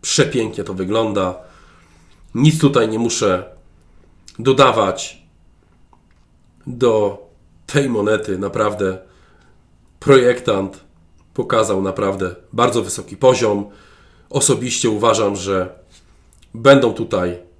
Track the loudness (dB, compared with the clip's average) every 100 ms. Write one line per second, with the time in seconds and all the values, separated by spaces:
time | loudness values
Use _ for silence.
0 | -4 -2 0 0 -4 -6 -10 -8 -4 -2
1 | -2 -2 -4 -6 -16 -20 -20 -20 _ _
2 | _ _ -14 2 2 4 2 2 0 -2
3 | -4 0 0 0 -4 -20 -20 _ _ -20
4 | _ _ -20 -4 0 4 4 4 0 -2
5 | -10 -16 _ _ _ _ _ _ _ _
6 | _ _ _ _ _ _ -16 -2 2 2
7 | 0 -4 -18 _ _ _ -4 -2 0 0
8 | 0 0 -2 -6 -6 -2 -4 -2 -4 -4
9 | -12 _ _ _ _ _ _ _ _ _
10 | 4 6 6 0 -2 -2 -4 -8 _ _
11 | _ _ _ -10 -2 0 0 -2 -2 -4
12 | -4 -4 -6 -10 _ -2 0 0 -4 -8
13 | -12 0 2 4 0 -2 -6 -14 -20 -20
14 | -20 _ _ -2 0 0 -2 -4 -2 0
15 | 2 2 0 -2 -4 -4 -4 -10 _ -20
16 | _ _ _ -20 -20 0 6 6 6 -2
17 | -4 -2 -2 -6 -14